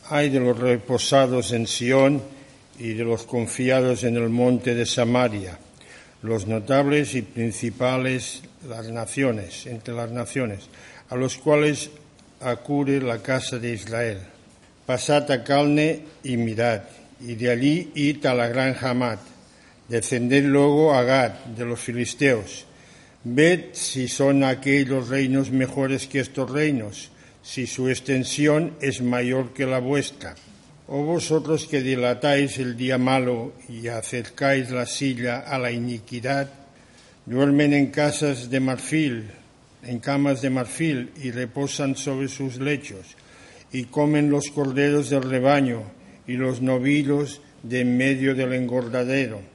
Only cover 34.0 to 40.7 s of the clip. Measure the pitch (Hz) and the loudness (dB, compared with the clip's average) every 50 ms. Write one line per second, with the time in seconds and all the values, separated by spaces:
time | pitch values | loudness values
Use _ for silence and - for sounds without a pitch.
34 | 110 - - 123 113 - - - 143 139 139 135 127 117 127 123 120 - - - | -8 -6 -8 -8 -8 -8 -6 -2 2 2 2 2 0 -2 -4 -4 -4 -4 -4 -2
35 | 143 135 127 117 120 123 120 127 - - 143 131 123 123 120 120 117 123 120 113 | -2 -2 -2 -2 -4 -4 -4 -4 -6 -6 -4 -2 -2 -2 -2 -2 -4 -4 -6 -8
36 | 101 - 123 123 113 127 139 139 139 139 - - - - - - - - _ - | -10 -10 -12 -6 -4 -2 -2 -2 -2 -4 -8 -20 -20 -20 -20 -20 -20 -20 _ -20
37 | - - - _ _ 113 117 127 139 143 143 143 147 147 143 143 139 127 - - | -20 -20 -20 _ _ -4 0 2 4 4 6 4 4 4 4 4 2 2 2 0
38 | 147 147 147 - 156 147 139 120 123 120 131 131 131 131 131 127 - - 151 160 | 0 2 2 0 -2 -2 -2 -4 -6 -4 -2 0 0 0 -2 -4 -4 -2 0 0
39 | 156 139 120 113 107 101 - - - - _ _ _ _ _ _ - 120 123 117 | 0 0 -2 -4 -8 -12 -16 -20 -20 -20 _ _ _ _ _ _ -10 -8 -8 -6
40 | - 143 139 139 139 143 135 123 127 135 127 131 123 - | -4 -2 0 2 2 2 0 0 0 -2 -2 -2 -4 -4